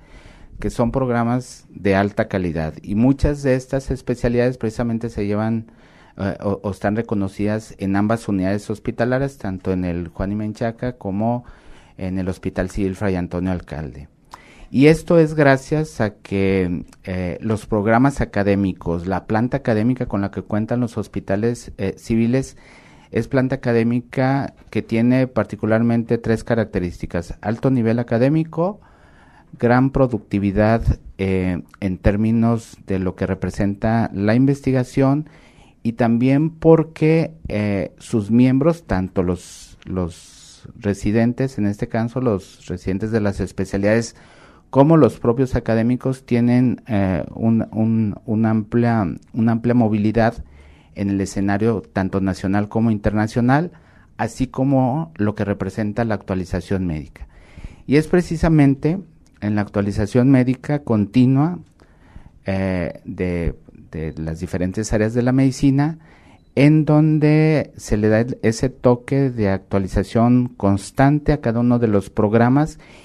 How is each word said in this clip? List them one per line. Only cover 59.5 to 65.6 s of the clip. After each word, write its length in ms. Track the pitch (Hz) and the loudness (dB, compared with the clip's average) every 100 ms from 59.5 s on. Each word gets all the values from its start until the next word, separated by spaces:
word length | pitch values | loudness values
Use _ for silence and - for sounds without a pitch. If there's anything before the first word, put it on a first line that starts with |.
| 104 | -2
la 40 | |
actualización 720 | 101 104 101 104 101 123 131 | -2 -2 -2 -2 0 2 4
médica 480 | 131 123 127 - 147 | 4 2 -2 -4 -4
continua, 800 | - 110 101 127 127 135 160 170 - _ - _ - - - - - | 0 0 2 4 4 4 0 -4 -14 _ -20 _ -20 -20 -20 -12 -4
eh, 560 | 95 95 92 82 - | -2 -2 -2 -4 -8
de, 500 | - 90 90 87 80 67 - - - | -12 -6 -4 -2 -4 -6 -14 -20 -14
de 240 | 80 80 76 | -10 -8 -6
las 240 | 80 80 | -8 -6
diferentes 540 | 87 90 92 101 107 | -6 -4 -4 -4 -2
áreas 180 | 110 110 | 0 0
de 80 | 120 | 0
la 120 | 123 | 2
medicina, 640 | 131 135 131 | 2 2 2